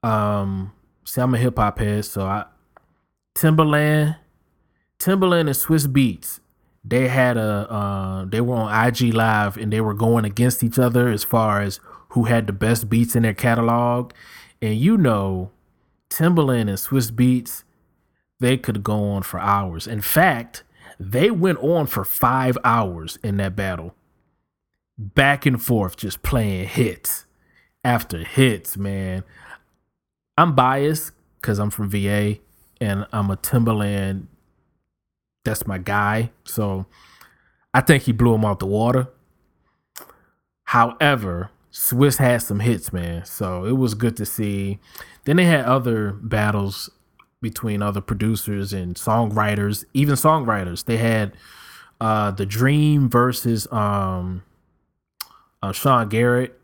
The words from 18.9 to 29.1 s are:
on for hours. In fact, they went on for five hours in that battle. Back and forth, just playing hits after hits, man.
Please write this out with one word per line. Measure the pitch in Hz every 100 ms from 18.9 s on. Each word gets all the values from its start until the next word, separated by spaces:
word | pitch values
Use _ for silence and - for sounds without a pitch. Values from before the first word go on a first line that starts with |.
| 104 104
on | 101
for | 92 90
hours. | 87 101 95 82 -
In | 110
fact, | 101 - 180 127 117 - _ _ - -
they | 95 117 190
went | 214 185 165
on | 139 170 143
for | -
five | 95 - 120 131 131 120
hours | 123 113 104 85 80 -
in | 107 98
that | 95 98
battle. | 98 87 82 - _ _ _ _ _ _ _ _ _ -
Back | 101 - 139 143
and | 147 123
forth, | - 117 95 -
just | 101 -
playing | - 123 107 95 92
hits | - 117 90 - - - _ _ _ _ _
after | 127 120 - 85
hits, | 82 - 131 104 - -
man. | 98 98 95